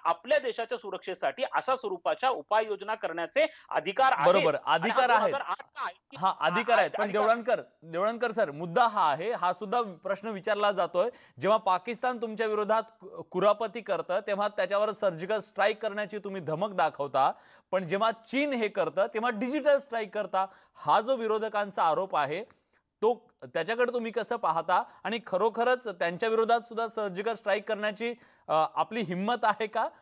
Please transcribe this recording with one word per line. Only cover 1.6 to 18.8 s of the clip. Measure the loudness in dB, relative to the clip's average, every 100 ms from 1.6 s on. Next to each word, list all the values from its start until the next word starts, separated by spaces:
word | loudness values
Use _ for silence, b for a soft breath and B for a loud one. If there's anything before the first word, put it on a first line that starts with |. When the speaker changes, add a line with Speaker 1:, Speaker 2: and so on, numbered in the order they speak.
| 0 -2
Speaker 1:
स्वरूपाच्या | -2 -4 -2 0 0
उपाययोजना | -2 0 0 0 -4 -6
करण्याचे | -6 -6 -6 -2 0 0 B B
अधिकार | -4 -2 2 4
आहेत. | 6 6
Speaker 2:
बरोबर, | 6 4
Speaker 1:
आणि | 2 0
हा |
Speaker 2:
अधिकार | 0 2 2 4
आहेत. | 4 4
Speaker 1:
दोन | 0
हजार |
आठ | -4 -8
चा | -10 -10 -10 -10 _ -2
Speaker 2:
हा, | 0 2
अधिकार | 2 2 2
Speaker 1:
हा, | 4
Speaker 2:
आहेत. | 4
पण | 0
Speaker 1:
अधिकार | 0 2
Speaker 2:
देवळणकर, | 2 2 2 -2 -2 _
देवळणकर | -8 -2 -2 0 -2
सर, | 0 -2
मुद्दा | -2 -2 2 4
हा | 4 2
आहे, | 2 -2
हा | -2 -2
सुद्धा | -2 -2 -2
प्रश्न | -2 -6 -6 -4 -6
विचारला | -6 -2 0 2
जातोय. | 2 0 2 0 B B B
जेव्हा | 2 2
पाकिस्तान | 4 0 0 -4 -4 -4
तुमच्या | -6 -4 -2
विरोधात | 0 0 0 -2 _
कु-, | -18 -16
कुरापती | -8 2 4 4 0 -8
करतं, | -4 -4 -2 -4 -2
तेव्हा | -2 -2
त्याच्यावर | -2 0 0 0
सर्जिकल | 0 -2 -2 -4 -4
स्ट्राईक | -4 0 0 0
करण्याची | -4 -6 -8 -8
तुम्ही | -8 -8
धमक | -6 -4 -2
दाखवता, | 0 0 0 -2 2 2 0 B B B
पण | -4 -2
जेव्हा | 0 0
चीन | -2 -4 -2 0
हे | 0 -2
करतं, | -2